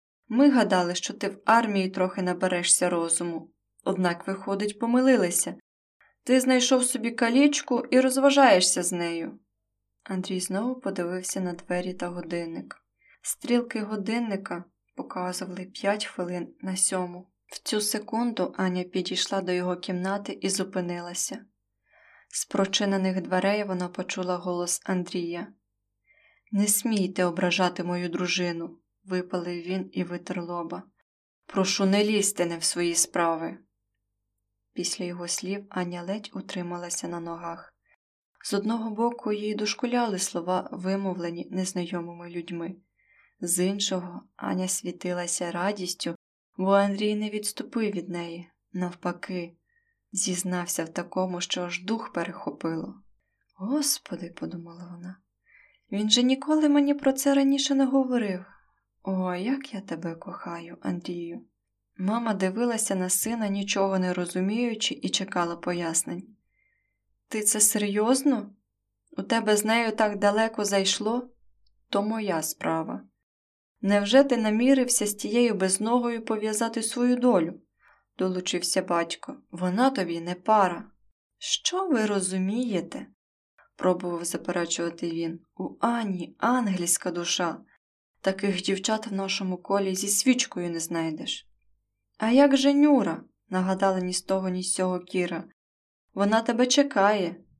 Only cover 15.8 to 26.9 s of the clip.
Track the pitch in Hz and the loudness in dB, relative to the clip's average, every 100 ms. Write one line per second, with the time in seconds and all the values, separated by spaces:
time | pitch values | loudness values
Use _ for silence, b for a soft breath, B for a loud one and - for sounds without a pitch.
15.8 | 196 208 - - 175 180 - - 190 185 | -2 0 -4 -6 -4 -4 -8 -8 -6 0
16.8 | - 185 180 175 - _ _ - - 214 | 0 0 -4 -8 -18 _ _ -12 -2 -2
17.8 | 208 208 - 220 240 220 180 - 190 180 | 0 -4 -2 -2 0 0 -2 0 0 0
18.8 | 180 185 180 180 - 196 180 180 180 180 | -2 -4 -2 -2 -2 -2 0 -2 0 -4
19.8 | 185 180 190 202 202 - 190 190 185 190 | -4 -4 -2 -4 -6 -4 -2 -2 -2 -2
20.8 | 175 175 175 180 - - - _ _ _ | -4 -6 -8 -6 -6 -8 -14 _ _ _
21.8 | b b b b b - - 196 190 - | b b b b b -8 -4 0 0 0
22.8 | 202 196 190 185 165 185 190 208 202 180 | 0 2 0 0 0 0 2 0 -2 -4
23.8 | 180 180 185 - 180 175 180 175 175 - | -4 -6 -6 -4 -4 -4 -2 -4 -2 -4
24.8 | - 185 170 180 170 170 - _ _ _ | -2 -2 -2 -4 -4 -6 -10 _ _ _
25.8 | _ _ b b b b b 202 208 - | _ _ b b b b b 0 2 2
26.8 | 233 | 0